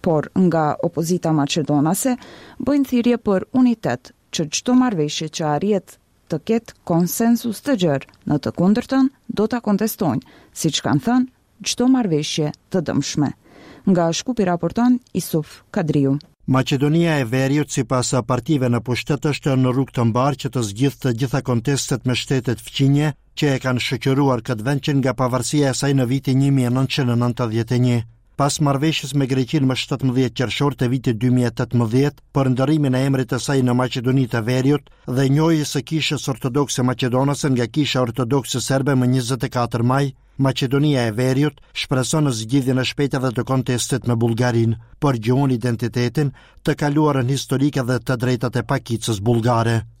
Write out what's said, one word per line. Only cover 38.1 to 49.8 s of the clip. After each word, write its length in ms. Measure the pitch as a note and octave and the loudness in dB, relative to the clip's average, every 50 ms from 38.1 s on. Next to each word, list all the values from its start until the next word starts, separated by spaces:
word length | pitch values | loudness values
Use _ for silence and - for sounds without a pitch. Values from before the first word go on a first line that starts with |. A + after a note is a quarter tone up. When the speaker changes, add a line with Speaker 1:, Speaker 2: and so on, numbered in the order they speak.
| A#2 - C3 A2+ C3 C#3 A#2 - - B2+ - | -2 -4 -2 0 0 -2 -2 -2 -6 -6 -2
Speaker 2:
Serbe 320 | - C#3 C3+ C3+ C#3+ C#3 | 0 0 0 2 2 2
më 160 | C3 B2 B2 | 2 2 2
njëzet 360 | B2+ C3 B2 A2+ C3 A#2 - | 2 0 0 -2 -4 -4 -4
e 40 | C3 | -4
katër 320 | - B2+ A#2+ A#2 - A#2+ A#2 | -2 -2 -4 -2 -2 0 0
maj, 300 | A#2+ B2+ C#3 C#3+ C#3 C3+ _ _ _ _ - | 0 2 0 0 -2 -4 _ _ _ _ 0
Maqedonia 680 | C3+ C3+ C3+ - C#3+ B2+ B2+ C#3 D3 D3+ C#3+ C3 A#2+ A2+ | 0 0 0 0 -2 0 0 2 2 2 2 2 0 0
e 40 | G#2+ G#2+ | 0 0
Veriut 400 | B2+ C3 C3 C3 D3 D3+ C#3+ - - _ _ | 0 0 2 2 2 0 -2 -6 -20 _ _
shpreson 560 | - - - D3 C3 B2+ - - D#3 D3+ C#3+ | -10 -4 -2 -2 -2 0 0 0 0 2 0
në 40 | B2 A2 | 0 -2
zgjidhjen 400 | A2 A2 B2+ C#3+ B2+ B2+ C3 C3 | -4 0 0 0 2 2 0 0
e 60 | B2+ | 0
shpejtë 320 | - - - D3 C#3 - C#3 | -2 -2 -2 -2 -2 0 -2
edhe 160 | B2+ C3 A2+ | -2 -2 -2
të 100 | B2 A#2 | -2 -2
kontestit 640 | A#2 C3 C3 B2+ - B2+ A#2+ - - C#3 B2+ G2 | 0 0 -2 0 0 -2 -2 -2 -2 -4 -2 0
me 80 | A#2+ A#2+ | 0 0
Bullgarinë, 640 | A#2 A#2 A#2 A#2 A2+ B2+ B2 A#2 A#2 A#2 A2+ A2+ A2+ - - - - - | 2 2 0 2 2 0 2 2 2 2 2 0 -2 -6 -20 -10 -2 0
për 160 | C#3+ C3 A#2 | 0 0 0
gjuhën 360 | G#2+ A2+ B2+ C3 C#3+ C3+ B2+ A#2 | 0 0 2 2 2 2 0 0
identitetin, 720 | G#2+ B2+ A#2 G#2+ B2 A#2 - B2+ B2 A#2+ A#2 D#3 D3+ C#3 - - - - _ - _ | 0 -2 -2 -2 -4 -4 -2 -2 -2 0 0 0 -2 -2 -4 -8 -20 -20 _ -6 _
të 140 | - D3 - | -2 -2 0
kaluarën 560 | D#3 D3 C#3+ D3+ D#3 D3+ C#3+ C3+ B2+ B2 C#3 | 0 0 2 2 2 2 2 2 0 0 -2
historike 480 | C3 - - C3+ B2+ C3+ D3 - D3+ B2+ | -4 -2 -2 0 0 0 0 0 0 -2
dhe 160 | A2+ B2+ A#2+ | 0 -2 -2
të 180 | - - B2+ A#2+ A#2 | 0 -2 -4 -2 0
drejtat 340 | B2+ B2+ A#2+ - B2 - | -2 0 0 -2 -2 -2
e 60 | B2+ A2+ | -4 -2
pakicës 560 | - C#3+ C3 - - A#2 A2 - - A2+ G2 | -2 -4 -4 -2 -4 -6 -4 -2 -4 -4 -2
bullgare. 600 | G2 A#2 A#2+ A2+ A2+ B2 A#2+ A2+ A2+ A#2 A#2 A2+ | 0 0 0 2 2 2 2 2 2 2 0 0